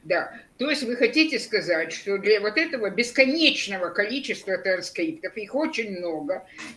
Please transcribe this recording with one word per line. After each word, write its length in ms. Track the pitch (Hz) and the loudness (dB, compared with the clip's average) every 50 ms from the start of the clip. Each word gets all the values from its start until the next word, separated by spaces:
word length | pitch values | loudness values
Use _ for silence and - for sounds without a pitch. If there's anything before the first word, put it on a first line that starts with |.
| - | -4
Да. 280 | 160 180 160 131 - - - - _ _ - | -2 0 0 0 -4 -8 -14 -18 _ _ -4
То 100 | 247 302 | -2 -2
есть 120 | 294 - | -2 -2
вы 140 | 240 220 247 | -2 -2 2
хотите 420 | 240 262 226 - 311 320 - 262 220 | 2 2 4 4 4 4 4 2 -2
сказать, 540 | - - 214 196 160 175 170 160 165 160 | -2 -2 -2 0 2 2 0 0 0 -2
что 260 | - - - 202 196 196 | -6 -6 -4 -2 -2 0
для 220 | 196 202 214 208 | 4 4 4 4
вот 160 | 202 214 214 311 | 4 2 2 2
этого 320 | 339 330 269 240 214 196 | 0 0 0 -2 -2 0
бесконечного 1000 | 185 214 240 240 - 277 262 262 294 330 311 277 202 - - 196 196 185 180 165 | 0 0 -2 2 4 4 4 6 4 4 4 4 4 2 -2 -4 -4 -4 -4 -2
количества 680 | - 226 202 214 254 277 - 233 208 - - 196 185 175 | 0 0 0 0 -2 -4 -4 -4 -6 -6 -4 -4 -4 -2
транскриптов, 800 | - 190 185 175 170 - - 185 170 160 160 - - 180 - | 0 0 0 0 -2 -6 -4 -4 -4 -4 -4 -6 -10 -10 -8
их 180 | 220 208 202 240 | -10 -8 -4 -2
очень 440 | 285 320 247 220 233 220 208 190 180 | 0 0 0 -2 -4 -4 -4 -6 -6
много, 460 | 180 170 160 151 147 - 190 - - - - - - - - | -4 -4 -4 -4 -4 -4 -6 -6 -8 -12 -16 -16 -16 -16 -16